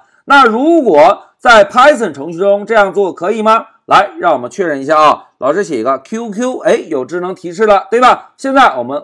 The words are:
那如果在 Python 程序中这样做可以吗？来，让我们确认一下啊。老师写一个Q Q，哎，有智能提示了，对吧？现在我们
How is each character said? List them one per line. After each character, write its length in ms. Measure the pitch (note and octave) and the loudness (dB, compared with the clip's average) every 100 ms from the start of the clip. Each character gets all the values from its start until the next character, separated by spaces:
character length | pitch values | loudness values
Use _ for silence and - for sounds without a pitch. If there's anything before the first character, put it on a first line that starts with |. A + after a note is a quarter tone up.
| _ _ - | _ _ 0
那 200 | C#4 B3+ | 2 4
如 360 | A3 D4 E4+ | 2 0 2
果 420 | A#3+ D3 E3 G#3 - _ | 4 4 4 2 -6 _
在 260 | B3+ A3+ | 2 4
Python 480 | G3+ B3 C#4 C#4 G#3+ | 4 4 2 2 -2
程 200 | C#3 D3+ | -8 -12
序 80 | E3 | -4
中 260 | G3 G3+ G3+ | 0 0 0
这 100 | A3 | 0
样 180 | G3 | 0
做 200 | F3 F#3+ | 0 -4
可 180 | C#3+ F3+ | -4 -6
以 100 | A3+ | -2
吗？ 260 | G#3+ A3 - _ - | 0 0 -2 _ -2
来， 240 | D#3+ G3+ - | 0 0 -2
让 140 | F3+ | -2
我 40 | C#3 | -2
们 140 | A#2+ | -4
确 160 | - F3 | -6 -6
认 140 | C#3+ | -4
一 40 | C3+ | -2
下 140 | D#3 | 2
啊。 240 | D3+ - - - | 2 0 -6 -6
老 160 | B2+ | -4
师 100 | E3 | -2
写 160 | F3 C3 | -4 -4
一 40 | |
个 140 | A2+ C3+ | -4 -4
Q 320 | - A3 A#3 | -6 -12 -10
Q， 280 | G3 B3+ B3+ | -6 -6 -4
哎， 160 | D#3 A3+ G3+ | -2 -2 -2
有 180 | D3 B2+ | -8 -8
智 140 | F3 | -8
能 140 | F3+ | -8
提 200 | F#3 E3+ | -10 -12
示 120 | E3+ G#3+ | -4 0
了， 220 | G3 - | 0 0
对 120 | A#3 | 0
吧？ 320 | B3 - - _ | 2 0 -4 _
现 160 | C#4 | -4
在 220 | C4+ A#3+ C3 | 2 2 0
我 60 | |
们 200 | A#2+ C#3+ | -6 -8